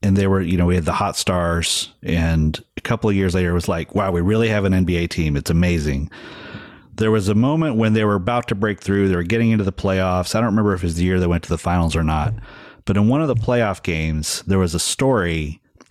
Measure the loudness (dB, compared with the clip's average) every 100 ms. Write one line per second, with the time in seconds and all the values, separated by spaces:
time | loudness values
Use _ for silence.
0 | 2 2 4 2 2 2 2 2 0 -2
1 | -2 -4 -2 0 0 0 -2 -4 -6 -10
2 | -4 -2 0 2 0 -2 -10 -10 -6 -2
3 | 0 0 0 0 0 0 -2 -4 -4 -2
4 | -2 0 0 2 2 0 2 2 2 0
5 | -2 -2 -2 -2 0 2 2 0 -2 -4
6 | -6 -10 -20 -18 -16 -18 -18 -20 -14 -4
7 | 0 2 2 2 2 2 0 2 2 2
8 | 2 0 0 -2 -2 -2 -2 -2 0 2
9 | 2 2 0 2 2 2 0 -2 0 0
10 | 2 0 0 0 2 2 2 0 -2 0
11 | 2 2 2 0 -2 -4 0 0 2 0
12 | 0 0 -2 -4 -10 -20 -20 -12 -2 2
13 | 2 2 0 0 0 0 0 -2 -4 -2
14 | -2 -2 -4 -6 -2 0 2 0 -4 -2
15 | 0 2 0 -2 -4 -8 _ _ -4